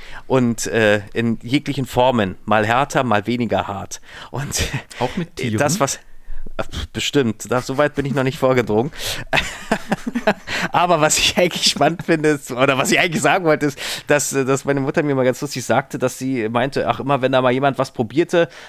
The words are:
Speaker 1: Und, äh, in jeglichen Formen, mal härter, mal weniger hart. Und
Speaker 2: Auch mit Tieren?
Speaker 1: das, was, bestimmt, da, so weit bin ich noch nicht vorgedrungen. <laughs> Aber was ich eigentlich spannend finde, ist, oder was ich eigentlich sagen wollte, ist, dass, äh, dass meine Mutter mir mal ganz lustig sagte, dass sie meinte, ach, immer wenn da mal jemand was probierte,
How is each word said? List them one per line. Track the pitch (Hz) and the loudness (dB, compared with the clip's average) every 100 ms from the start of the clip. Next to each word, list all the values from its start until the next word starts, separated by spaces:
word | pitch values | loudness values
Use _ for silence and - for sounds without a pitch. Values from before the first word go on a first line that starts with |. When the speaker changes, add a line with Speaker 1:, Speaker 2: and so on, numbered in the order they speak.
| - - - | -16 -16 -2
Speaker 1:
Und, | 131 123 113 - | 2 2 0 -2
äh, | 113 107 104 101 | 2 4 2 0
in | - 117 113 | -2 -2 -2
jeglichen | 120 143 147 143 127 | -2 -2 -2 -4 -2
Formen, | 123 127 123 98 - - | 2 2 2 0 -4 0
mal | 107 107 | 2 4
härter, | 120 143 156 | 2 2 0
mal | 127 107 104 | 2 0 0
weniger | 120 117 95 92 | -2 0 0 -2
hart. | 98 95 - - - - | -6 -10 -12 -16 -18 -10
Und | 123 143 - - 127 - - | -8 -6 -4 -4 -6 -10 -6
Speaker 2:
Auch | - - | -4 -4
mit | 165 - | -8 -6
Tieren? | 123 107 | -4 0
Speaker 1:
das, | 143 196 | 0 0
was, | 139 - - - - - - - - - - | -2 -4 -12 -14 -4 -2 -2 -4 -6 -6 -6
bestimmt, | - - 147 120 104 - | -6 -2 2 0 -2 -2
da, | 123 | -2
so | - 135 | -2 0
weit | 147 - | 0 0
bin | 139 | -2
ich | |
noch | 139 | 0
nicht | 131 - | 0 0
vorgedrungen. | 131 127 107 107 127 - - - - | 2 2 2 0 0 -4 -8 -6 -2
<laughs> | - - - - 214 - - - 233 220 208 - - 175 | -2 -2 -6 -4 -4 -2 -6 -4 -2 -2 -2 -4 -6 -2
Aber | - 175 170 | 0 4 4
was | 156 - | 4 2
ich | - - | 2 2
eigentlich | 175 - - | 0 2 0
spannend | - 143 170 | 2 2 0
finde, | - 160 151 | 0 2 2
ist, | 151 - | 0 -2
oder | 120 135 131 | 2 2 4
was | - | 2
ich | 147 | 2
eigentlich | 180 156 | 2 2
sagen | 143 175 170 | 2 4 4
wollte, | 151 147 | 2 2
ist, | - - - - | -2 -8 -8 0
dass, | 147 - | 2 2
äh, | 139 127 | 0 0
dass | 135 139 | 0 0
meine | 139 | 0
Mutter | 135 165 | 0 0
mir | 147 135 | 0 2
mal | 127 | 2
ganz | 123 | 2
lustig | 147 135 113 | -4 -6 0
sagte, | 117 - 143 | 0 0 -2
dass | 127 - | -4 -2
sie | 131 131 110 | -4 -2 -2
meinte, | 120 135 135 85 | 0 0 0 0
ach, | 117 | -2
immer | 127 139 | -2 0
wenn | 131 | 2
da | 131 | 2
mal | 127 | 2
jemand | 127 139 127 | 2 2 0
was | - | -2
probierte, | - 117 123 170 175 170 - | -4 -2 0 2 2 2 -2